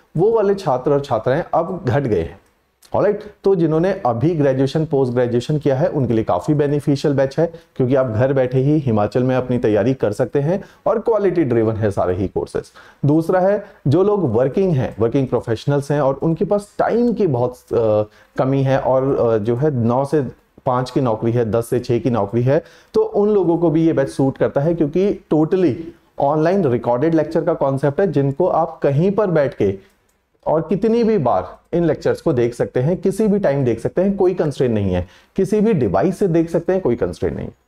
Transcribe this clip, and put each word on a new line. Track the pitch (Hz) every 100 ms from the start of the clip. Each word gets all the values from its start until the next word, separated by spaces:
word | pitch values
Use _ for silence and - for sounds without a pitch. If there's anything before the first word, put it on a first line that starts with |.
| _ 151
वो | 208
वाले | 226 202
छात्र | 196 151 127 147
और | 143
छात्राएं | 139 110 123 143 -
अब | 156 170 180 123
घट | 139
गए | 135 95
हैं। | 82 - _ _ _ _ -
ऑलराइट, | 110 190 208 - -
तो | 196
जिन्होंने | 190 160 156 185 190 123
अभी | 113 156
ग्रेजुएशन, | 160 139 131 135 160 160
पोस्ट | 135 127
ग्रेजुएशन | 123 120 120 - 151
किया | 143 131
है | 175
उनके | 151 117
लिए | 113
काफ़ी | 107 90 -
बेनिफिशियल | 147 147 147 156 135 156
बैच | 139 135 -
है, | 170 - _ -
क्योंकि | 123
आप | 135 127
घर | 104 135
बैठे | 139 123 131
ही | 135 156
हिमाचल | 127 107 104 127
में | 127 127
अपनी | 127 123
तैयारी | 120 104 113
कर | 131 110
सकते | 104 127 147
हैं | 143 196 - - -
और | 233
क्वालिटी | 226 214 196 170
ड्रिवन | 135 117 110 104
है | 110
सारे | 98 87
ही | 92 92
कोर्सेज। | - - - - - - -
दूसरा | 143 156 160 185
है | 190 208 - - 135
जो | 156
लोग | 208 202 151
वर्किंग | 107 135 196 190
हैं, | 139 107 -
वर्किंग | 117 139 131
प्रोफेशनल्स | 120 - 107 - 143 139
हैं | 147
और | 135
उनके | 135 160 160
पास | 202 208 202 -
टाइम | - 220 240
की | 214 185
बहुत, | 120 123 - -
अ, | 117 110 107 104 - _ -
कमी | 131 135
है | 135 131
और, | 123 131 135 -
अ, | 120 113
जो | 107 120
है | 156 127
नौ | 113 123
से | 139 156 123 - _ - 135
पाँच | 123 127
की | 151
नौकरी | 127 107 117
है, | 120 110
दस | 117 -
से | 123
छः | - 120
की | 131
नौकरी | 113 101 120
है, | 123 156 - - _
तो | 220
उन | 214 208 208
लोगों | 208 170 165
को | 170
भी | 156 165
ये |
बैच | 156 135
सूट | - 135 -
करता | 120 139
है, | 151
क्योंकि | 170 147 180 202 - -
totally | 156 160 190 170 113 - - _ -
ऑनलाइन | 143 156 165 196
रिकॉर्डेड | 147 117 123 123 160
लेक्चर | 160 151 170
का | 156
कॉन्सेप्ट | 160 139 135 143 139
है, | 196
जिनको | 143 139 135 180
आप | 156 170 -
कहीं | 147 139 190
पर | 202 202
बैठ | 156 139
के | - 101 95 - _ _ _ _ _ -
और | 156 160
कितनी | 196 220 233
भी | 226 214
बार | 120 95 90 - -
इन | 175
लेक्चर्स | 170 135 131 113
को | 170
देख | 123 120
सकते | - 113 127
हैं, | 139 165
किसी | 190 190 214
भी | 202
टाइम | 170 139
देख | 123 113
सकते | 123 -
हैं, | 196 196
कोई | 359
कंस्ट्रेंट | - 160 - 127
नहीं | 107 98
है, | 90 87 - _ -
किसी | 190 214
भी | 214
डिवाइस | 175 107 95 165 -
से | 202
देख | 165 165
सकते | 165 170
हैं, | 185
कोई | 143 117
कंस्ट्रेंट | 90 82 87 71
नहीं। | 87 -